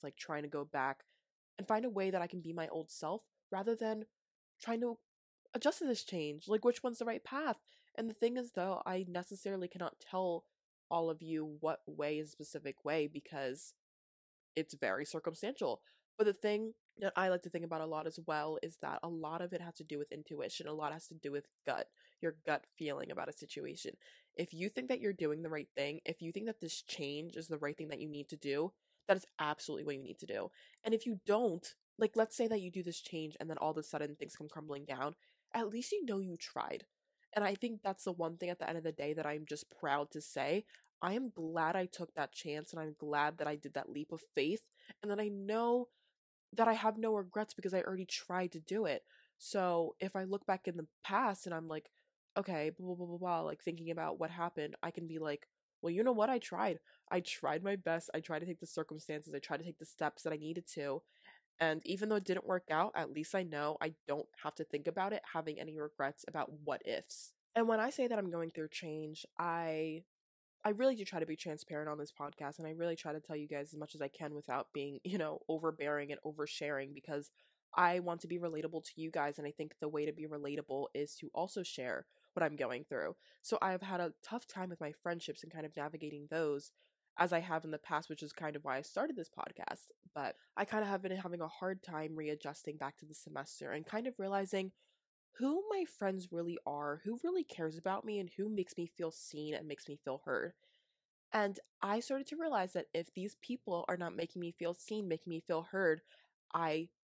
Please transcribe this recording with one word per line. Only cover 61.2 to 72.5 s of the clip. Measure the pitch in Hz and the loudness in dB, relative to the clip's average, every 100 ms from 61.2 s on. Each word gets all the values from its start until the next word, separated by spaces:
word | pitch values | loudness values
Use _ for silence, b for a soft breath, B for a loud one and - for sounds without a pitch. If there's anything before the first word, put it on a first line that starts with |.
| B B B - | B B B 2
And | 160 156 | 4 4
even | - 185 214 | 0 0 2
though | 214 | 2
it | |
didn't | 190 185 - | 2 2 2
work | 180 - | 2 4
out, | 156 196 | 4 4
at | - 156 | 2 0
least | 156 156 | -2 0
I | 196 | 0
know | 180 147 147 156 | 0 0 0 0
I | 160 156 - | -2 -2 -2
don't | 143 - - | -2 -2 -6
have | 151 - | -6 -4
to | |
think | 156 147 151 | -2 -2 0
about | 170 190 | 0 0
it, | 214 - | 0 -2
having | 165 160 151 | -2 -2 -4
any | 160 156 | -4 -4
regrets | 151 - 139 143 - | -4 0 0 -2 -6
about | 160 - 151 | -2 -2 -4
what | 147 139 - | -2 -2 0
ifs." | - - - - - _ 233 | -2 -2 -8 -10 -14 _ 4
And | 226 | 6
when | 220 | 6
I | 240 | 4
say | 294 247 | 2 2
that | 220 | 2
I'm | 190 | 0
going | 170 165 | 0 -2
through | 165 156 | -4 -6
change, | - 165 156 151 156 - - | -6 -6 -4 -6 -8 -8 -2
I, | 170 165 165 156 160 156 - _ _ _ _ _ | 0 2 0 0 0 -4 -10 _ _ _ _ _
I | 214 | 0
really | 208 262 | 6 6
do | 233 | 6
try | 196 175 | 0 0
to | 156 | 0
be | 156 | -2
transparent | 180 151 - 151 151 | -2 -4 -4 -2 -2
on | 151 | -4
this | 147 - | -6 -6
podcast, | 147 - 143 | -8 -4 -6